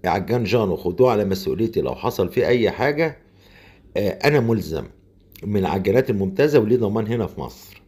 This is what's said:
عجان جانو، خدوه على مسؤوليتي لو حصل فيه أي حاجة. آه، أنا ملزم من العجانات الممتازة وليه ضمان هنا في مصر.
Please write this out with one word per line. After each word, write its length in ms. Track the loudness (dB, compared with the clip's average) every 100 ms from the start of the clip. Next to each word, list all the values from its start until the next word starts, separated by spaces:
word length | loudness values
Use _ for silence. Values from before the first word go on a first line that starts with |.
عجان 400 | 0 -2 0 -2
جانو، 320 | 2 2 2 0
خدوه 340 | -4 2 2
على 140 | 4
مسؤوليتي 560 | 0 -2 -2 -2 -2 -2
لو 140 | -4
حصل 340 | -2 -4 -2 -2
فيه 180 | 0 2
أي 240 | 2 0
حاجة. 480 | 0 -2 0 -4 -4 _ _ _ -20 -20 -20 -10 -4
آه، 120 | -4
أنا 320 | 0 2 2
ملزم 440 | 2 0 -2 -8 -8 -20 _ _ _ -12
من 140 | -4 -2
العجانات 540 | 0 0 2 2 2
الممتازة 480 | -2 -2 0 4 4
وليه 180 | 4 2
ضمان 300 | 2 -2 -2
هنا 200 | -4 -4
في 140 | -6
مصر. 420 | -12 -14 -20 -20